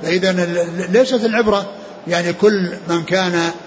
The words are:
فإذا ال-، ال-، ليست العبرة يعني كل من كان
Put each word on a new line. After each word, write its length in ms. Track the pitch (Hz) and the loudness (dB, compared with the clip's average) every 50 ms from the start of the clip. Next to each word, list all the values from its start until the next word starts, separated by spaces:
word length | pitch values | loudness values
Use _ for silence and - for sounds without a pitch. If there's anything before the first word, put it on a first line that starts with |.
| 160 | -2
فإذا 280 | 160 175 185 180 190 | 0 0 2 2 2
ال-، 80 | 185 180 | 2 2
ال-، 520 | 175 175 170 175 170 170 165 175 180 180 | 0 0 0 -2 -2 -2 -4 -6 -4 2
ليست 340 | 180 233 262 262 262 233 214 | 4 4 4 4 2 0 0
العبرة 400 | 226 220 226 233 214 202 202 196 - - - - - - - - | 0 2 2 2 2 2 0 0 -4 -12 -16 -16 -18 -18 -14 -6
يعني 260 | - 175 175 175 175 170 | -2 -2 0 0 -2 -2
كل 400 | - 202 214 214 196 185 175 175 180 170 165 | 4 4 4 4 4 -2 -2 -4 -8 -4 -2
من 140 | 170 170 165 | -2 -2 0
كان 480 | - 175 190 185 180 175 170 170 170 165 - - | 0 0 0 2 2 0 0 0 0 -4 -6 -14